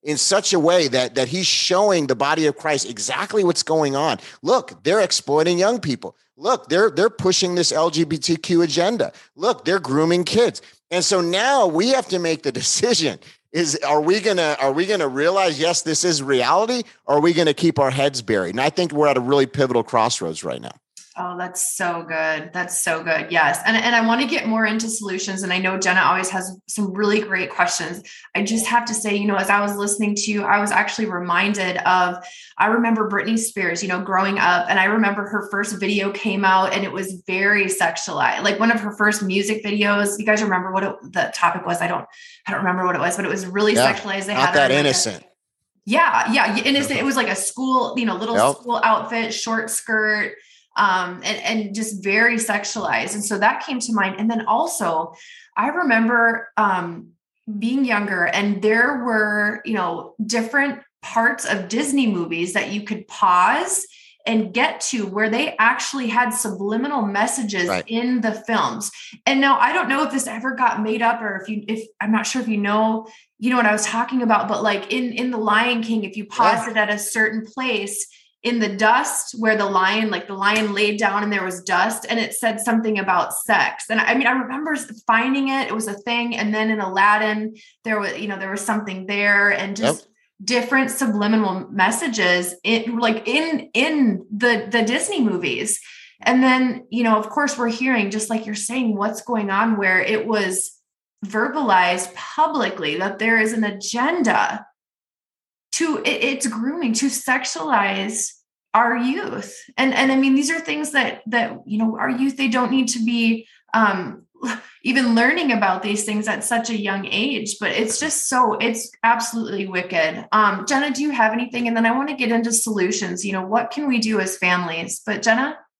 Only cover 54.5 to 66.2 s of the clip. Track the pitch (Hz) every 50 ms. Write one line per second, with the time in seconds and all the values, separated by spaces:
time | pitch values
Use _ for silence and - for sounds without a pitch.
54.5 | 214 247 320 339 - - 214 170 165 156 160 - - - - - - - - _
55.5 | _ - 214 269 302 349 359 277 233 226 226 226 240 233 233 233 226 226 - -
56.5 | _ - 214 202 185 180 175 170 170 165 - - _ _ _ _ _ _ _ 226
57.5 | 214 202 220 233 254 277 269 247 220 208 208 196 190 180 170 - - 196 202 208
58.5 | 202 185 196 214 220 233 240 269 294 254 240 247 226 214 214 214 208 208 208 208
59.5 | 214 - - - 220 196 180 170 170 175 - - - - 214 - 233 226 226 226
60.5 | - 285 277 285 - - - _ _ _ - - - 233 226 240 - - - -
61.5 | - 196 180 180 220 247 302 285 269 277 254 220 196 175 170 165 165 165 175 175
62.5 | - 208 - - 196 208 208 - 214 220 - _ - - 208 185 180 180 180 202
63.5 | 254 302 359 359 - - - - - - - - _ _ _ - 226 220 208 180
64.5 | 180 233 269 320 - - - - - 233 202 190 185 208 220 220 220 247 294 311
65.5 | - - 220 233 262 262 - - - 277 254 226 214 240